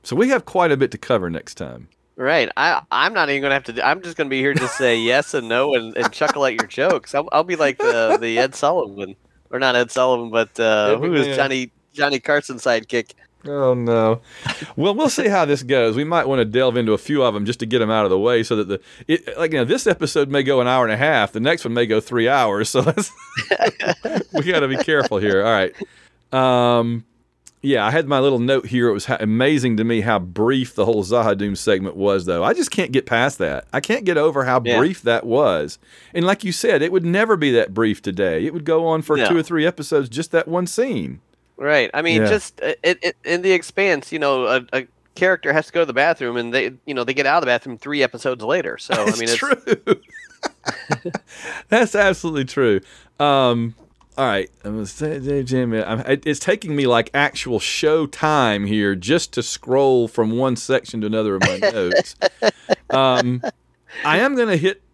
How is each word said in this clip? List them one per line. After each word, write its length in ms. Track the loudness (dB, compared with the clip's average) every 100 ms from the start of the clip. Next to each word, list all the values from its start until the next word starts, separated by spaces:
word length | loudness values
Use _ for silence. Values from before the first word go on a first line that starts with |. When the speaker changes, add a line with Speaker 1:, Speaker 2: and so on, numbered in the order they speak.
Speaker 1:
So 140 | -4 0
we 120 | 2
have 160 | 0 -2
quite 260 | 0 2
a 40 | 2
bit 140 | 0
to 60 | -2
cover 300 | -2 -2 -2
next 280 | -8 -12 -14
time. 320 | -14 -14 -20 _ _ -6
Speaker 2:
Right. 320 | 0 0 0 0
I, 240 | 0 0 -2
I'm 220 | 0 0
not 160 | 0 0
even 140 | 0
gonna 100 | 0
have 100 | -2
to 100 | -2
do, 80 | -2
I'm 180 | -2 -2
just 160 | -6 -6
gonna 140 | -2
be 100 | 0
here 140 | 0
to 140 | 0 -4
say 280 | 0 2 2
<laughs> 0 |
yes 360 | 2 0 0
and 160 | -6 -2
no 240 | 0 2
and, 200 | 0 -2 -4
and 120 | -4
chuckle 340 | 0 -2 0 0
at 80 |
your 120 | 0 -6
jokes. 480 | -2 0 0 -2
I'll, 140 | -6 0
I'll 140 | -2
be 120 | 0 0
like 200 | 0 0
the, 400 | 0 2 2 2
the 200 | 0 0
Ed 160 | 0
Sullivan, 600 | 0 0 0 -4 -8 -12 -14 _ _ _
or 80 | -2
not 180 | 2 2
Ed 140 | 0
Sullivan, 400 | 0 2 0 0
but, 280 | -2 -2 0
uh, 360 | 2 2 2 0
Speaker 1:
Ed 80 |
Speaker 2:
who 80 | 0
is 140 | 0 0
Speaker 1:
McMahon. 100 | 0
Speaker 2:
Johnny, 340 | -2 -2 -6 _ _
Johnny 280 | -2 0 0
Carson's 440 | 0 -2 -2 -4
sidekick? 480 | 0 0 0 -6 -6 -18 _ _ -8
Speaker 1:
Oh, 260 | 0 0
no. 480 | 2 2 2 2 0 -6 -14 -12 -10 -10
Well, 180 | -2 -2 2
we'll 120 | 0
see 200 | 0 0
how 160 | 2
this 180 | 2 0
goes. 320 | 0 2 2
We 80 | 0
might 240 | 0 0 0
wanna 180 | 0 2
delve 300 | 2 2 2
into 180 | 0
a 40 | 0
few 240 | 0 2
of 140 | 2 0
'em 80 |
just 160 | -4 -4
to 60 | -2
get 140 | 0
'em 80 | 2
out 140 | 2
of 60 | 2
the 80 | 2
way 240 | 2 2
so 140 | 0 -2
that 100 | -2
the, 120 | -6 -8 -18 -2
it, 300 | -2 -2 -4
like, 140 | -2
you 60 | 0
know, 60 |
this 220 | 0 0 0
episode 420 | 0 0 0 0
may 120 | 0
go 180 | 2 2
an 40 | 2
hour 180 | 2
and 80 | 2
a 40 | 0
half. 340 | 2 2 0
The 60 | 0
next 240 | -2 -2 -2
one 60 |
may 120 | -2 2
go 140 | 0
three 280 | 0 0 2
hours. 420 | 2 2 0 0
So 100 | 0
let's, 320 | 0 -2 -6 -10 -12 -12 -4
<laughs> 840 | -2 -2 -2 -4 -4 -4 -6 -4
we 100 | -4
gotta 240 | 0 0 0
be 80 | -2
careful 400 | 0 0 0 -2
here. 260 | 0 2
All 80 | 2
right. 220 | 2 0 -4 -16 _ _ _ _
Um, 720 | 0 2 4 4 2 0 -4 -10 _ _ _ -20 _
yeah, 240 | -2 0 2
I 40 |
had 140 | 0 0
my 100 | 0
little 180 | 2 2
note 260 | 0 0 0
here. 220 | 0 2
It 40 |
was 140 | 0 -2
ha-, 100 | -4
amazing 560 | 0 2 2 2 0 0
to 60 |
me 160 | 0 0
how 160 | 0 -2
brief 560 | -2 0 0 2 -2
the 100 | -2
whole 180 | 0 0
Zahadum 520 | 0 2 2 0 -2 -2
segment 380 | 0 0 -2 -2
was, 300 | 0 0 -2
though. 160 | 0
I 80 | 0
just 180 | 0 -2
can't 180 | -2 -2
get 140 | -2 0
past 320 | 0 0 -2
that. 280 | -4 -4 -6
I 60 | -6
can't 240 | -2 -2
get 120 | 0 2
over 260 | 2 0
how 160 | 0 0
Speaker 2:
Yeah. 140 | 2 2
Speaker 1:
brief 240 | 2 0
that 220 | 0 0
was. 540 | 2 2 2 0 -4 -10 _ -20 -10
And 100 | -2 0
like 160 | 0
you 60 | -4
said, 300 | -2 2 2
it 80 | 2
would 120 | 0
never 320 | 0 0 2 2
be 140 | 4
that 200 | 2 2
brief 280 | 0 0 0
today. 420 | -4 0 0 0
It 80 | -2
would 120 | -4
go 220 | 0 0 2
on 140 | -2
for 140 | 0 2
Speaker 2:
No. 120 | 4
Speaker 1:
two 80 | 2
or 60 |
three 220 | 0 0 0
episodes, 420 | -2 -2 0 0
just 240 | -8 -2
that 140 | -2 0
one 180 | -4 -2
scene. 540 | -2 -2 -4 -6 -12 _ _ _ -6
Speaker 2:
Right. 340 | 0 2 2
I 80 | -2
mean, 200 | 0 2
Speaker 1:
Yeah. 60 | 2
Speaker 2:
just, 320 | 0 -2 -6
uh, 120 | -6 -2
it, 140 | -2 0
it, 140 | -4 -6
in 160 | -4 0
The 100 | 2
Expanse, 600 | 0 0 -2 0 0 -4
you 60 | -4
know, 280 | 0 0 0
a, 140 | 0 0
a 120 | -6 -6 _ _ 0
character 360 | 2 2 2
has 120 | 0 0
to 40 |
go 80 | -2
to 60 | 0
the 80 |
bathroom, 420 | 2 2 0 -2 -4
and 160 | -2
they, 160 | -2 -2 -6
you 80 | -8
know, 80 | -4
they 120 | -2
get 100 | 0 2
out 120 | 2
of 20 |
the 60 | 2
bathroom 320 | -2 -2 -14
three 240 | -8 0
episodes 420 | 0 0 -6 -4
later. 320 | -2 -2 -4 -10
So, 140 | -4
I 100 | 0 0
Speaker 1:
That's 120 | -2
Speaker 2:
mean, 100 | -2
it's 80 | -2
Speaker 1:
true. 180 | 0 -2
<laughs> 400 | 0 -2 0 -2 _ -20 -20 -10 -10 _ -10 -10 -6 -6 -6 -12 _ -16 -14 -14 0
That's 260 | 2 2
absolutely 500 | 2 2 2 -4 -4
true. 360 | -4 0 2 2 -2 -20 _ -2
Um, 560 | 2 4 4 2 -2 -8 -20 _ _ -2
all 80 | 0
right. 240 | 0 -4 _
I'm 100 | -10
gonna 120 | -8 -10
say, 340 | -8 -6 -6
J-, 220 | -4 -4
J-, 200 | -2 -2 0 -2
I'm, 180 | -2 -4
it, 220 | 0 -2 0
it's 140 | -4
taking 340 | -2 -2 -2 0
me, 100 | 2
like, 240 | 2 2
actual 460 | 0 0 -2 -4 -4
show 460 | -4 0 2 2 0
time 600 | 0 2 4 2 0 0
here 280 | 0 0
just 380 | -2 0 0 0
to 80 | -6
scroll 680 | -6 -10 0 2 4 4 2
from 280 | 0 -2 0
one 200 | 0 -2
section 440 | -2 -2 -2 -6
to 40 | -2
another 300 | 0 0 0
of 60 |
my 160 | 0 2
Speaker 2:
<laughs> 0 |
Speaker 1:
notes. 580 | 0 0 -2 -2 -8 -4 -4 _ -2 -2 -4 -4 _
Um, 520 | 2 4 2 0 -2 -6 _ _ _ _ -6
I 140 | 0 2
am 180 | 2 2
gonna 200 | 2 2
hit. 260 | 0 -4 _